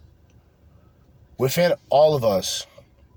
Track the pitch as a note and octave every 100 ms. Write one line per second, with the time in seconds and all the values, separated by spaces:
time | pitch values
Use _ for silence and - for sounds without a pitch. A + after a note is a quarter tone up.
0 | - _ _ _ _ _ _ _ _ _
1 | _ _ _ - C3 E3+ F3 - - C3+
2 | D#3 D3 A2+ F#2+ - - - - _ _
3 | _